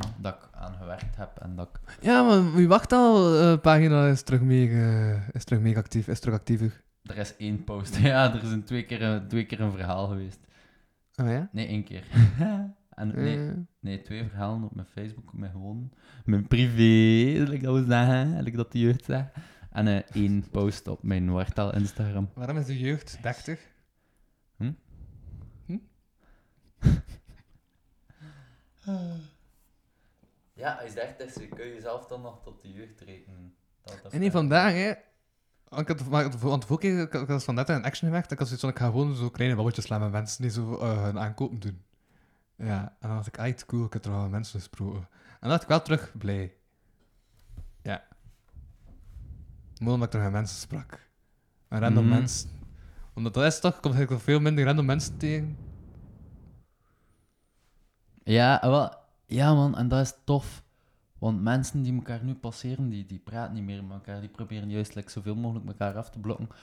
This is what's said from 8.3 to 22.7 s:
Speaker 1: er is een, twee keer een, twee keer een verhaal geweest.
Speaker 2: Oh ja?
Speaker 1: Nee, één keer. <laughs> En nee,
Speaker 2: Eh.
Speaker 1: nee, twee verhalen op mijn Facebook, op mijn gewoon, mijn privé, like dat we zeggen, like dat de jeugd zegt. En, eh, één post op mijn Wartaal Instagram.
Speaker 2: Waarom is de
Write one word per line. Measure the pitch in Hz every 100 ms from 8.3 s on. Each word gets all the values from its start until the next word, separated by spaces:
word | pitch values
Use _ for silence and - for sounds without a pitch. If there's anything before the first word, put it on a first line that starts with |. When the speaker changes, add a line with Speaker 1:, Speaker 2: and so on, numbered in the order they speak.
Speaker 1:
er | 113
is | 113
een, | 110
twee | 104 123
keer | 117 117
een, | 110 107 98
twee | 113 107
keer | 107
een | 107
verhaal | 92 90 92 98
geweest. | 98 95 - _ _ _ _ _ _ _ -
Speaker 2:
Oh | 120
ja? | 123 190
Speaker 1:
Nee, | 110 110
één | 107
keer. | - 92 - 113 107 117
<laughs> | 196 202 202 - _
En | - 107
nee, | 120 143 147 147
Speaker 2:
Eh. | 185 175 _
Speaker 1:
nee, | 98 98
twee | - 107 110
verhalen | 98 101 113
op | 107
mijn | 101 92
Facebook, | - 107 113 -
op | -
mijn | 98
gewoon, | 95 98 113 127 - _ 123
mijn | - 101 101
privé, | 120 123 113 113 113 110 113 127 151 143
like | 143
dat | 131
we | 131 123
zeggen, | 120 123 131 143 165
like | 123 117
dat | 117
de | 120
jeugd | 117 123
zegt. | - 135 135 - - - -
En, | - 107
eh, | 101 - 107
één | 101 101 -
post | 101 101 - -
op | -
mijn | - 92 90
Wartaal | 90 92 - 101
Instagram. | 101 101 - 107 101 98
Speaker 2:
Waarom | - 123 156
is |
de | 131